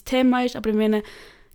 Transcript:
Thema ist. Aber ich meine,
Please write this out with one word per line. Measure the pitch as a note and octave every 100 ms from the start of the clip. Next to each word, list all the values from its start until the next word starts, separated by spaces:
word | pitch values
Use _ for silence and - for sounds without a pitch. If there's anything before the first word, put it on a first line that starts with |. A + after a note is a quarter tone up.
Thema | - B3+ B3+ B3
ist. | B3 -
Aber | A3
ich | G#3+
meine, | G#3+ G#3+ G#3 - - - -